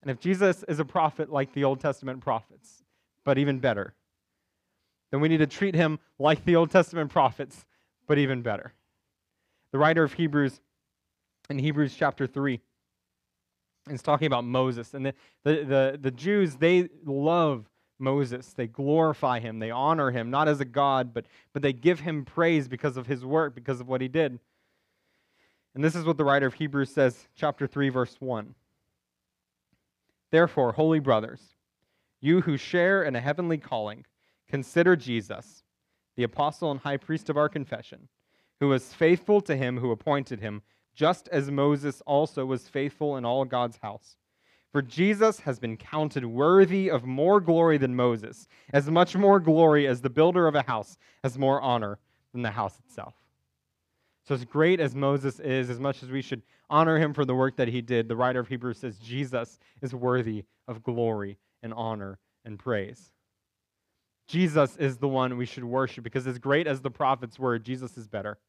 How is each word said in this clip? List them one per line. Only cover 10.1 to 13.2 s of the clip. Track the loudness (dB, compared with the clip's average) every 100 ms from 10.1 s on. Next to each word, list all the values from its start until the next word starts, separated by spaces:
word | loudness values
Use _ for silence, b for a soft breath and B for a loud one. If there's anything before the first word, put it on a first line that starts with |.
Hebrews, | 2 0 2 0 -2 _ _ _ _ _ _ _ _ _
in | -4
Hebrews | -2 0 -2 0
chapter | -2 0 -6
three, | -4 -4 -4 _ _ _ _ _ _